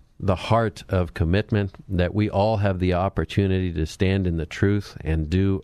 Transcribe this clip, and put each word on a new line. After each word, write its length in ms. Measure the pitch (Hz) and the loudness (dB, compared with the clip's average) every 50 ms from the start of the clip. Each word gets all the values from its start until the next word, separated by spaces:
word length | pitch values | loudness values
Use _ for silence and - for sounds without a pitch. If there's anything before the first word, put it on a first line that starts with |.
| - _ _ - | -20 _ _ -8
the 160 | - 98 92 | -2 0 0
heart 480 | 87 - - 113 117 117 107 - - - - | 0 0 0 2 2 2 0 -2 -6 -8 -2
of 260 | 98 92 90 85 - | 0 0 0 0 -2
commitment, 600 | - 85 80 90 104 - - 113 104 101 98 - - - - | -2 0 2 2 2 0 0 0 0 0 -2 -6 -10 -12 -6
that 260 | 95 87 90 87 - | -2 0 0 0 0
we 160 | 104 107 104 | 0 0 0
all 280 | - 98 98 110 113 98 | 2 2 2 2 2 2
have 200 | 101 101 95 90 | 0 0 0 0
the 160 | 90 90 87 | 0 0 2
opportunity 800 | 87 92 98 - - 80 - - - 98 95 95 95 92 87 82 | 2 0 -2 0 -2 -4 -2 0 0 2 2 2 0 0 -2 -2
to 140 | 80 80 | -2 -4
stand 400 | - - - 98 92 95 98 95 | -4 -2 0 0 2 2 2 2
in 100 | 90 82 | 0 0
the 100 | 82 76 | -2 -4
truth 500 | - - - 104 98 101 104 - - - - | -6 -4 0 2 2 2 2 -2 -6 -12 -10
and 280 | - 78 80 80 78 76 | -4 -2 -2 0 0 0
do 320 | 85 92 98 98 95 95 | 0 2 2 2 0 -2